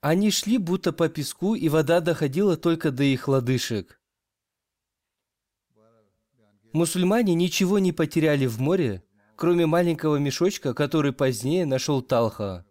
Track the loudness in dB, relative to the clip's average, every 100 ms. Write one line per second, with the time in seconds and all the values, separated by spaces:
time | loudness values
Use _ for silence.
0 | 0 2 2 0 0 -2 0 -2 -2 0
1 | -2 -2 -10 -4 -2 0 0 0 2 2
2 | 0 -2 -2 0 0 2 0 0 -2 0
3 | 0 0 0 0 2 -2 -2 -6 -6 -20
4 | _ _ _ _ _ _ _ _ _ _
5 | _ _ _ _ _ _ _ _ _ _
6 | _ _ _ _ _ _ _ -2 0 0
7 | 0 2 2 2 0 0 0 2 0 0
8 | -2 0 2 2 0 -2 0 0 0 -4
9 | _ _ _ -4 0 2 2 2 2 0
10 | 0 0 0 0 -2 0 -6 -4 -2 0
11 | 0 0 -2 0 -2 0 0 -2 0 -2
12 | 0 0 0 -2 -8 -8 -16